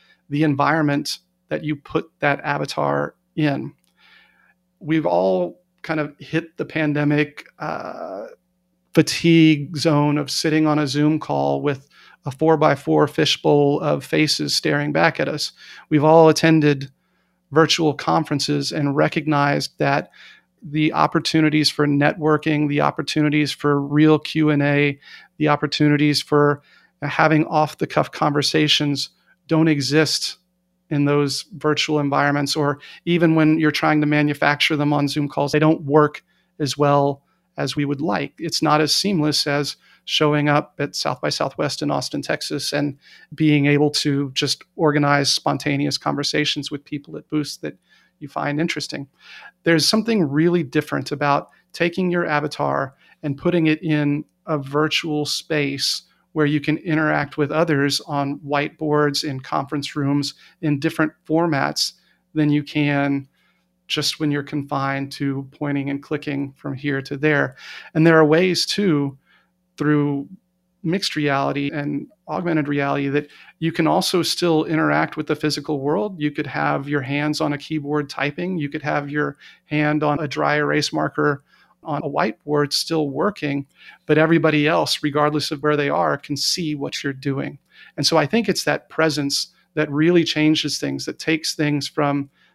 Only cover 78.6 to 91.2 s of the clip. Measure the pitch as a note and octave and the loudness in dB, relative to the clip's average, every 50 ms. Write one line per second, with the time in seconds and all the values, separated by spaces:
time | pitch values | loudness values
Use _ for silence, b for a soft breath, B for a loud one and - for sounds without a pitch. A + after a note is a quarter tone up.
78.6 | D3 C#3+ - D3+ C#3+ D3 D3+ D3 C#3+ C#3+ C#3+ D3 D3 C#3+ C#3+ B B B B B | -4 -6 -6 -6 -4 -4 -4 -4 -4 -4 -4 -4 -4 -4 -4 B B B B B
79.6 | B B D3+ D3+ D3+ D3+ D3+ D3+ D3+ D3+ D3 C#3+ D#3 C#3+ - D3+ D3 D3 D3 D3+ | B B -2 0 0 0 0 0 0 0 0 0 -2 -4 -2 -2 0 0 2 0
80.6 | D3 D3 D3+ D3+ D3 - - D#3 D3+ D3 - D3+ D3+ D3 C#3+ C3 _ b b b | 0 0 0 0 -2 -2 -2 -4 -4 -4 -2 0 0 0 0 -2 _ b b b
81.6 | b b b b - F3 D3 D3 E3 D3 C#3+ D3 F3 A3 - - _ D3+ D3 D3 | b b b b -10 -8 -6 -6 -6 -4 -2 -2 -2 -2 -2 -6 _ -2 0 0
82.6 | D3 C#3+ - - - - E3 D#3+ D3+ C#3+ C3 C#3 E3+ G#3 G3+ - D#3 C#3+ C#3 C#3+ | 0 0 -2 -4 -4 -2 -2 -2 -2 -2 -2 -2 -2 -2 -2 -4 -4 -4 -4 -4
83.6 | C#3 - B B B B B B B - D3+ D3+ D#3+ D#3+ E3 D#3+ D3 D#3+ D3+ D3+ | -6 -8 B B B B B B B 2 4 4 6 6 4 4 4 4 2 2
84.6 | D3 D3 E3+ E3+ D#3 - - - - D3+ C#3 D3+ C#3+ D3 D3 D3+ D3 - D#3 C#3+ | 2 2 2 2 0 0 -2 -2 -4 -2 0 2 2 2 0 0 -2 -4 -6 -4
85.6 | C#3+ D3+ D3+ C#3+ C#3+ C#3+ D3 E3+ E3+ D#3 C#3+ C#3 - - D3 C3+ - - - - | 0 0 0 0 0 0 0 0 0 0 -2 -2 -4 -6 -6 -4 -4 -4 -4 -4
86.6 | F3 D3+ D3+ C#3 C#3 C#3+ - - - C#3+ C3 C3+ - C#3+ C3+ C3+ C#3 C3+ D3 - | -4 -4 -6 -6 -6 -8 -8 -8 -6 -8 -8 -6 -6 -4 -4 -4 -6 -8 -10 -14
87.6 | _ B B B B B B B D3 - E3 D#3+ D3 C3+ - A#3 A3 - E3+ - | _ B B B B B B B -2 2 2 2 2 2 0 0 0 0 -2 -2
88.6 | - D3+ D3 - - _ - - D#3+ D#3+ D3 D3+ C#3 C#3 C#3 - - - b b | -2 -2 -2 -4 -4 _ -4 -2 0 0 0 -2 -4 -4 -4 -4 -6 -8 b b
89.6 | b b b D3+ D3+ D3 C#3+ D3 D#3 E3+ F3+ F3 D#3 - - D#3 D3+ D#3 D#3 D#3 | b b b -4 -4 -2 0 2 2 4 4 4 4 2 0 2 2 2 2 2
90.6 | - D3 - - - C#3 C#3 C#3 - - - - | 0 -4 -4 -4 -4 -6 -6 -6 -6 -8 -10 -6